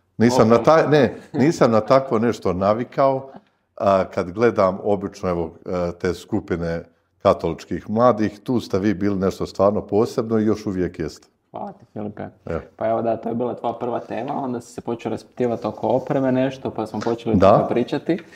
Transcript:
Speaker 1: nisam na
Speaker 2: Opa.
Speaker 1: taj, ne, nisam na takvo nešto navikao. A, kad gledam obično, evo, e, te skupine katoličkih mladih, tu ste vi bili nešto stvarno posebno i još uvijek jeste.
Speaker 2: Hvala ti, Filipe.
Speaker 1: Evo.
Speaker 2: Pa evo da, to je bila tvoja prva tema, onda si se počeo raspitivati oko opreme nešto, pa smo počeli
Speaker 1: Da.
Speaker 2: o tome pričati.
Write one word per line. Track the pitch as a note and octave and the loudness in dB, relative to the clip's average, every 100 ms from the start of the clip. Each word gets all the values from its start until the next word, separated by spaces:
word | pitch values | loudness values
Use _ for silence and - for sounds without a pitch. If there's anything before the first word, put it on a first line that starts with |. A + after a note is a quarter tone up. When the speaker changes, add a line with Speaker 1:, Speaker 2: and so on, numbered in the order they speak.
| _ - | _ 2
Speaker 1:
nisam | A2+ B2 A2+ | 4 6 6
na | A#2 | 6
Speaker 2:
Opa. | |
Speaker 1:
taj, | A#2 D#3+ C3 | 6 4 4
ne, | D3+ A#2 - - | 4 2 0 -8
nisam | D#3 C#3+ E3 C#3 | 0 2 4 4
na | A2+ | 4
takvo | - C3+ C3 A2+ | 4 2 4 0
nešto | A#2 G2+ G#2 | 0 0 -2
navikao. | F2 F#2+ A2 B2 - C#3 C3+ - - _ _ _ - | 0 2 0 -2 0 0 0 -6 -18 _ _ _ -2
A, | G#2+ G2 F2+ | 2 2 2
kad | - F2+ | -4 -6
gledam | F#2 A#2 G#2 F#2+ F#2+ | 0 0 4 2 0
obično, | G#2+ G#2 F#2+ - F#2+ | -2 -2 -4 -6 -4
evo, | F2 E2 D#2 - | -4 -4 -10 -8
e, | F2+ F2 | -4 -4
te | E2+ F#2 | -4 -4
skupine | F2 - G#2 F#2 F2 E2+ E2+ - _ _ _ | -4 -6 -6 -4 -4 -4 -6 -10 _ _ _
katoličkih | G2+ F2+ E2+ D#2 - F2 - | 2 2 0 -6 -6 -8 -4
mladih, | G#2+ B2 A2 G#2 - | 2 4 4 -2 -4
tu | - B2 | -4 -4
ste | - G2 | -2 -2
vi | G#2 | 0
bili | F2+ G2 G2 | 0 -2 0
nešto | F#2+ - F2 | -2 -2 -8
stvarno | - G2 G#2 | 0 2 2
posebno | - G2+ A#2+ - A2+ A2+ | -2 0 0 -2 -2 0
i | G#2+ | 0
još | G#2 G#2+ | 0 -4
uvijek | F#2 F2 - | -4 -4 -4
jeste. | D#2 - _ _ _ | -8 -10 _ _ _
Speaker 2:
Hvala | - G3+ | -14 -12
ti, | - - | -14 -18
Filipe. | A2 G#2 G#2 G2+ - - | -12 -10 -10 -14 -14 -10
Speaker 1:
Evo. | E2 - - | -8 -10 -6
Speaker 2:
Pa | A2 | -2
evo | A2+ | -2
da, | A#2 A2+ | -2 -4
to | A2+ | -4
je | A#2 | -4
bila | B2 A2 | -4 -4
tvoja | A#2+ | -6
prva | A#2 B2 A#2 | -6 -6 -6
tema, | - G#2 B2+ C#3+ | -8 -8 -6 -6
onda | C3+ A#2+ | -6 -8
si | - | -10
se | - | -12
počeo | - A#2 A2+ | -8 -6 -6
raspitivati | A2 - - B2 A#2 G#2+ | -8 -10 -4 -2 -2 -4
oko | - A2+ | -4 -2
opreme | B2 - C#3 C3+ | -2 0 -2 0
nešto, | B2+ C3 C3+ A2+ | 0 -2 -4 -8
pa | A2+ G#2+ | -8 -8
smo | G#2+ | -6
počeli | A#2 A#2 A2+ F#2 | -4 -4 0 4
Speaker 1:
Da. | F#2+ | 6
Speaker 2:
o | A2+ | 6
tome | - | 4
pričati. | A#2 B2 C#3+ - E3 - | -2 -2 -4 -2 -4 -4